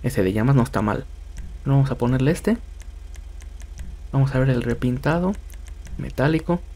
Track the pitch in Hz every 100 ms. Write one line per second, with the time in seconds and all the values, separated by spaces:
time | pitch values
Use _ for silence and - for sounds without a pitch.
0 | 135 113 95 107 123 139 113 - 104 110
1 | - - - - - - 139 139 135 120
2 | 120 127 131 175 - 240 - - - -
3 | - - - - - - - - - -
4 | - 139 135 131 135 123 117 117 127 123
5 | 147 165 180 214 - - - - - -
6 | 131 - 135 160 - 175 -